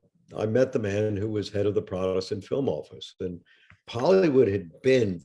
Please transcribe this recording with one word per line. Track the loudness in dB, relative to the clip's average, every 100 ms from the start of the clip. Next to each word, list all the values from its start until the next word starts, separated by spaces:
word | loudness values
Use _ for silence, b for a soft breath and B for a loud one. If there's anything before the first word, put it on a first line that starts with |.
| _ _ _ -6
I | -2
met | 2 2
the | 0
man | -2 0 -2 -2
who | -4
was | -4 -4
head | -2 0
of |
the | -2
Protestant | -4 -4 -2 -2 -4 -8
Film | -4 -2 -2
Office. | -4 -8 -16 -18 -10
And | -10 -10 b b b b -12
Hollywood | -2 4 4 6 4 4
had | 2 -6 -4
been | 2 2 2 -2